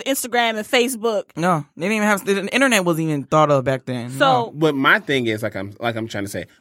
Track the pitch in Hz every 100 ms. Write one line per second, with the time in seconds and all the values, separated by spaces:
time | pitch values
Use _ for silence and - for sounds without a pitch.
0 | 214 269 247 240 233 220 208 254 247 247
1 | 226 208 - - 170 165 143 - 175 220
2 | 208 202 196 196 196 247 269 226 175 160
3 | 160 151 127 156 151 139 127 131 - 123
4 | 120 135 277 254 233 147 156 139 143 202
5 | - 139 117 110 110 98 101 104 117 113
6 | 113 104 98 95 85 _